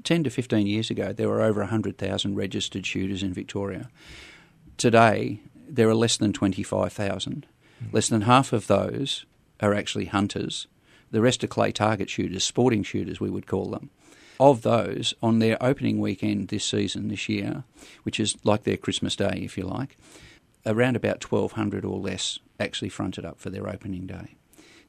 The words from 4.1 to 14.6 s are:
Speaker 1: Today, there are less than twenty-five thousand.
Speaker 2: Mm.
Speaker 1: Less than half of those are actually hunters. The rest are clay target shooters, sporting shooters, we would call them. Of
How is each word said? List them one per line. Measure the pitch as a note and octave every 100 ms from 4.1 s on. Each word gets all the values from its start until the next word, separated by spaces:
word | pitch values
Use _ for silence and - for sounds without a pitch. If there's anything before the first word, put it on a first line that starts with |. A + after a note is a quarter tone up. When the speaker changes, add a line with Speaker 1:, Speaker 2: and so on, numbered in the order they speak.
| - - - - _ - -
Speaker 1:
Today, | B2 A2+ A2+ G2+ B2 G#2 - - -
there | B2 A2
are |
less | A2+ A2+ -
than | G#2+
twenty-five | F#2+ G2 F#2+ F#2+ G2+ F#2+
thousand. | - G2+ F#2+ - D3+ - _ _ _
Speaker 2:
Mm. | A2
Speaker 1:
Less | A2+ -
than | A2+
half | G#2 B2+ C3+
of | A#2 -
those | G2 G2 A#2+ C#3 - - _ _ _
are | G#2
actually | G#2 - G#2 F#2+
hunters. | G2+ G2+ G2+ - - - _ _ - _
The | G#2+
rest | B2 A#2+
are | A2
clay | - G#2
target | - G#2+ G#2+ F#2+
shooters, | - G2 F#2
sporting | - - B2 A2
shooters, | F#2 G2+ F#2 -
we | G2+
would | G2 -
call | F#2+ F#2+
them. | G#2+ C#3+ _ _ - - -
Of | C3+ B2